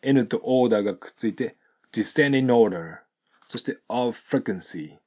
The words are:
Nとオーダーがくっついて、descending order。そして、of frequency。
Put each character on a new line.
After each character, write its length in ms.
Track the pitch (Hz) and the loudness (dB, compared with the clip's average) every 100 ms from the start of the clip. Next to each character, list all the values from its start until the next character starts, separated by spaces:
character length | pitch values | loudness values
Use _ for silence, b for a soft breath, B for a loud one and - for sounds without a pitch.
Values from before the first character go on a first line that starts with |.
N 240 | 139 139 | 2 2
と 140 | 113 113 | 2 -2
オー 260 | - 131 123 | 0 2 4
ダー 140 | 110 | 2
が 120 | 101 | 0
く 140 | 92 - | -4 -10
っ 20 | |
つ 120 | - 117 | -6 -6
い 80 | |
て、 200 | 101 120 - _ _ _ | -4 -8 -8 _ _ _
descending 540 | - 104 - 143 139 | -4 -2 2 2 2
order。 540 | 131 120 110 90 82 82 _ _ _ _ | 2 4 4 2 -10 -16 _ _ _ _
そ 120 | _ 117 | _ -10
し 60 | |
て、 140 | - - _ | -10 -10 _
of 300 | 120 123 117 | -2 -2 -4
frequency。 800 | - 139 - 95 - 87 78 - | -4 -2 -2 -6 -6 -8 -10 -16